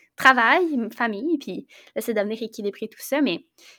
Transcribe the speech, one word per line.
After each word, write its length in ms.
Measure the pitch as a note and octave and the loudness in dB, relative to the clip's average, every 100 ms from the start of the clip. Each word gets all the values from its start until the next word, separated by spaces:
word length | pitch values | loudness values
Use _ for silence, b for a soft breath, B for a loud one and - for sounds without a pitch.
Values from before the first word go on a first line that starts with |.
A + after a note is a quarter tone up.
| b - | b 2
travail, 580 | C4 B3+ A3+ D#4 F4 | 6 6 6 4 2
m-, 180 | C4+ A3 | 0 -4
famille, 460 | - A#3 G3+ D4 D#4 | -4 -4 -4 -4 -4
puis 300 | - F3+ - B B - | -4 -12 -12 B B -10
là, 60 | |
c'est 120 | A#3 | -4
de 80 | G#3+ | -2
venir 200 | G3+ A3 | -2 -4
équilibrer 460 | A3 A3+ G3+ G3+ A3 | -8 -8 -8 -8 -12
tout 120 | - | -12
ça, 200 | - C#4+ | -4 0
mais 240 | C#4 E3+ - _ B | 0 -2 -8 _ B